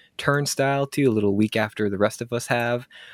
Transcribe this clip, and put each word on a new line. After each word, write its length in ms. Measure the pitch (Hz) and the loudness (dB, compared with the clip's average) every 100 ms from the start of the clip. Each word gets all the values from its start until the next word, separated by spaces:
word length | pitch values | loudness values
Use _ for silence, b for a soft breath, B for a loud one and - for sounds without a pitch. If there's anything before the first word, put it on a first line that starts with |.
| b - | b -6
Turnstile, 680 | - 143 139 - 139 139 139 | -2 0 0 0 0 0 -2
too, 220 | - 135 | 2 2
a 40 | |
little 220 | 107 101 | 4 2
week 220 | 101 107 110 | 2 2 0
after 340 | 107 - 104 | -2 -2 -2
the 80 | 98 | 0
rest 240 | 104 - | 0 -2
of 100 | 117 | -6
us 140 | 117 - | -6 -2
have. 400 | 120 120 123 - B B | -2 0 -2 -6 B B